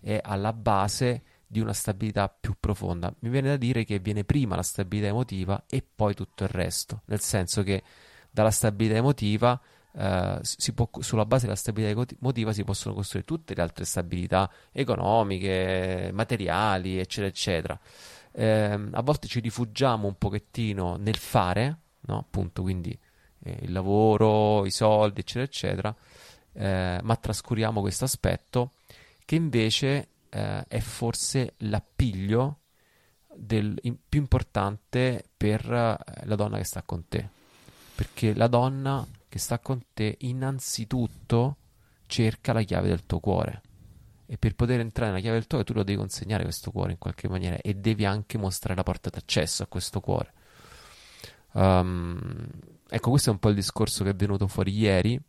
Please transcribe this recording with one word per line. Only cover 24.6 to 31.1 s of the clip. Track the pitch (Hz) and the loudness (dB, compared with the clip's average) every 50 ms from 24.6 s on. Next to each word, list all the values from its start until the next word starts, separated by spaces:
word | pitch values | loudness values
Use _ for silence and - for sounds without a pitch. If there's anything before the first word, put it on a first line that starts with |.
| 98 | 2
i | 98 | 0
soldi, | - - 113 107 107 107 107 107 98 98 | 0 2 4 4 6 6 4 2 2 -2
eccetera, | 92 - - 120 127 | -8 -6 -4 -6 -6
eccetera, | 139 - - - 95 95 92 98 107 110 _ _ - - - - - - - _ _ - | -6 -6 -6 -4 -2 -2 -2 -2 -4 -6 _ _ -20 -20 -20 -20 -20 -20 -20 _ _ -10
eh, | - 104 98 95 92 92 92 90 90 - | -4 -2 0 0 0 0 -2 -2 -4 0
ma | 110 117 | 0 -2
trascuriamo | - - 120 110 - - - 120 107 113 110 110 107 | 0 0 -4 -6 -6 -4 -4 -2 0 0 0 0 0
questo | 98 95 92 - - | -2 -2 -2 -2 -2
aspetto | 131 - - - - 90 - _ _ - 123 123 131 _ _ _ _ - - - - _ _ _ | -4 -4 0 0 0 0 0 _ _ -2 -2 -2 -2 _ _ _ _ -20 -20 -20 -20 _ _ _
che | - - | 0 0
invece, | 165 165 160 120 120 110 113 110 - 143 135 139 143 - _ _ _ _ _ | 2 2 2 2 4 4 4 2 2 2 2 0 0 -2 _ _ _ _ _
eh, | - 101 104 101 101 101 95 _ | -6 -4 -4 -2 -2 -6 -6 _
è | - 113 | -4 -4
forse | 110 - - - 123 117 | -4 -4 -6 -4 -2 -2